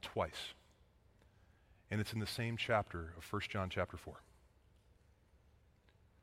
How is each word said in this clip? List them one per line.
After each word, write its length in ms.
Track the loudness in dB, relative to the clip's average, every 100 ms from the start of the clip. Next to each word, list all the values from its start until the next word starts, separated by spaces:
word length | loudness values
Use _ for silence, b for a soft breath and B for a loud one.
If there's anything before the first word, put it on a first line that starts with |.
twice. 520 | -6 0 0 -2 -10 -12 -20 -20 -20 _ -20 -20 -20 -20 -20 -20 -20 -20 -2
And 100 | 0
it's 140 | 2
in 60 | 0
the 80 | -2
same 280 | 0 0 0
chapter 580 | 4 6 4 -2 -6 -8
of 60 |
First 260 | -2 -2 0
John 200 | 0 0
chapter 280 | 2 0 -2
four. 240 | -10 -14 -18 -20 -20 -20 -20 -20 -20 -20 -20 -20 -20 -20 -20 -20 -20 -20 -20 -20 -20 -20